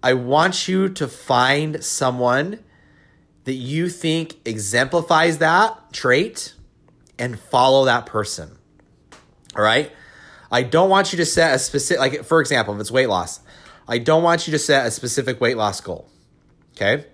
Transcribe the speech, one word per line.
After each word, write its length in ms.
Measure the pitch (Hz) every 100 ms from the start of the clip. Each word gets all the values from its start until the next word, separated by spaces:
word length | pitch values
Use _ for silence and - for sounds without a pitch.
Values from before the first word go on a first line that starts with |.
I 120 | 127
want 520 | 127 123 147 180 180 -
you 220 | 185 190
to 180 | 190 139
find 760 | - - 123 127 143 156 151
someone 720 | - - 131 123 123 127 165 214 _ _ _ _ _ _ _ _
that 100 | -
you 340 | 131 127 151 175
think 480 | 175 165 160 160 -
exemplifies 920 | 117 110 101 117 151 175 165 156 170 156
that 540 | 160 175 220 - _
trait 640 | - 127 127 214 - - - - _ _ _ _ -
and 200 | 123 110
follow 460 | - 127 131 135
that 220 | 131 120 110
person. 500 | 107 101 - 78 - _ _ _ _ _ - _ _ _ -
All 60 |
right? 300 | 107 120 147 - - - - - -
I 120 | 123
don't 280 | 123 151 190
want 220 | 196 190
you 40 | 175
to 80 | 160
set 280 | - 165
a 40 | 127
specific, 420 | - 143 - 180
like, 240 | 131 143
for 160 | - 165
example, 340 | 147 131 104
if 60 | 104
it's 100 | 104
weight 180 | 131 127
loss, 320 | 95 90 - - - - - -
I 100 | 120
don't 240 | 120 160
want 240 | 170 170 165
you 40 |
to 60 | 151
set 280 | - 139 120
a 40 |
specific 500 | 110 120 127 131 117
weight 160 | 120 120
loss 240 | 104 95
goal, 280 | - 90 - _ _ _ _ _ _ -
okay? 300 | 101 143 143